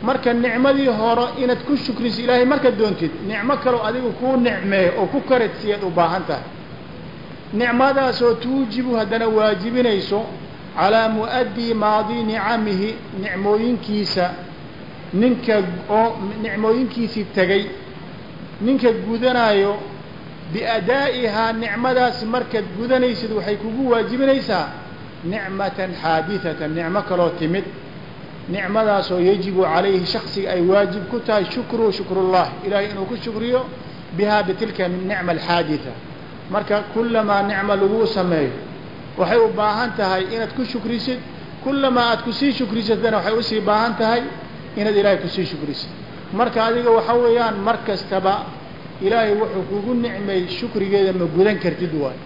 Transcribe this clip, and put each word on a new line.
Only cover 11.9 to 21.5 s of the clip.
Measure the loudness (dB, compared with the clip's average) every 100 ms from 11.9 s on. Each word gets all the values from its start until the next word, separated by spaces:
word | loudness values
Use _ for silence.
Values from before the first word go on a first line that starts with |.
| 2 2 -2
nicamihi, | -2 -2 0 0 0 0 -2 -4 -10 -8
nicmooyinkiisa | -6 -2 2 2 2 -2 -2 -2 0 0 0 -2 -12 -14 -16 -16 -16 -16 -4
ninka | 2 4 4 2 2 2 -4 0
oo, | 2 2 0 -6 -6
nicmooyinkiisii | -6 -2 2 2 2 -2 -4 -2 -4 0
tegay | 2 2 0 -8 -14 -14 -14 -16 -16 -16 -16 -4
ninka | 0 4 4
gudanaayo | 2 0 0 2 4 4 4 2 0 -6 -12 -14 -16 -16 -14 -8
biadaa'ihaa, | -6 -2 -2 2 2 2 0 -2 0 0